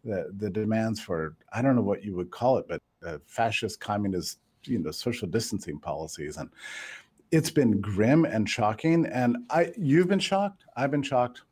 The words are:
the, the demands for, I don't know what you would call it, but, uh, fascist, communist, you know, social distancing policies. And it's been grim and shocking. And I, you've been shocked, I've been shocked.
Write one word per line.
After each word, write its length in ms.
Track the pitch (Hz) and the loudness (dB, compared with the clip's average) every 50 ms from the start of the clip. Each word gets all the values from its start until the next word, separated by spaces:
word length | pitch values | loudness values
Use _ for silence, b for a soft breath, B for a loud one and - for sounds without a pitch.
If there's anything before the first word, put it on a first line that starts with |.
| _ | _
the, 260 | 110 104 92 76 65 98 | -4 -4 -4 -4 -6 -8
the 140 | 98 107 104 | -6 -6 -4
demands 500 | 90 110 107 107 110 110 110 113 110 107 | -2 -2 -2 0 0 0 0 0 -2 -6
for, 360 | - - 90 80 80 78 78 _ _ _ - | -6 -6 -4 -4 -4 -6 -8 _ _ _ -4
I 80 | 110 | 0
don't 120 | 123 135 131 | 2 4 4
know 60 | 120 | 4
what 240 | 104 98 101 - - | 4 2 0 -2 -4
you 100 | 104 95 | -8 -6
would 160 | 87 90 87 | -6 -6 -6
call 280 | - - 117 127 135 - | -6 0 2 4 4 2
it, 100 | 80 - | 0 -4
but, 140 | 87 78 _ _ _ _ - | -8 -10 _ _ _ _ -10
uh, 100 | 87 80 76 - | -10 -10 -10 -12
fascist, 560 | _ - - 117 113 110 - - 104 - - | _ -4 -2 -2 0 0 -2 -4 -4 -8 -8
communist, 600 | - - 104 104 104 98 95 90 82 - - _ _ _ _ _ _ | -6 -4 -2 -2 -2 -2 -2 -2 -4 -6 -10 _ _ _ _ _ _
you 140 | - 127 104 | -4 -4 -2
know, 120 | 80 78 | -2 -4
social 360 | 78 - - 120 113 - - | -6 -4 -4 -4 -4 -4 -6
distancing 520 | 90 85 117 113 - - 95 - 87 73 73 | -2 -2 -2 -2 -2 -6 -6 -6 -8 -10 -8
policies. 580 | - - 71 85 - 78 - - 76 76 76 | -6 -8 -6 -6 -8 -10 -10 -10 -10 -10 -8
And 140 | - 80 - B B B B B B B B B B B B _ _ _ _ | -10 -10 -12 B B B B B B B B B B B B _ _ _ _
it's 200 | - 160 151 - | 2 2 2 4
been 300 | - 151 135 113 104 98 | 2 4 4 4 4 2
grim 460 | 98 104 101 92 107 117 143 165 165 | 0 -2 0 2 4 6 6 6 4
and 220 | - - 110 107 104 | 4 2 0 0 0
shocking. 580 | - - 110 104 110 - - 160 165 170 160 | 0 0 2 0 0 2 2 2 4 4 2
And 320 | - - 123 127 120 120 120 - - | 2 0 2 2 2 2 0 -4 -2
I, 240 | 151 160 175 170 - - | 2 2 2 2 0 -2
you've 300 | 185 135 139 165 185 175 | 2 4 6 6 6 4
been 100 | 202 190 | 2 0
shocked, 460 | 190 - 196 196 202 202 202 _ _ _ _ | 2 0 0 0 0 -2 -4 _ _ _ _
I've 140 | 120 131 143 | -2 0 0
been 120 | 139 147 | 0 0
shocked. 380 | 135 - 139 123 123 123 123 - _ _ | 0 2 2 2 2 0 -2 -12 _ _